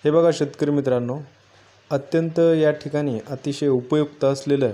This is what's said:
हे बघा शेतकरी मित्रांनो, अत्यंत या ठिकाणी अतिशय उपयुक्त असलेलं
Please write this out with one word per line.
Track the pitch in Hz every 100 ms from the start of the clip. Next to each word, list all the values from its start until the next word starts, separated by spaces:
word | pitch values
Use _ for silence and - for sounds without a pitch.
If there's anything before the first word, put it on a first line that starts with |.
हे | 151
बघा | 160 170
शेतकरी | 151 143 - 147
मित्रांनो, | 143 135 123 123 139 143 _ _ _ _ _ _
अत्यंत | 143 143 165 165 165 165 160
या | 151
ठिकाणी | 147 143 147 147 113 -
अतिशय | 135 143 139 147
उपयुक्त | 127 123 151 147 -
असलेलं | 135 139 - 139 123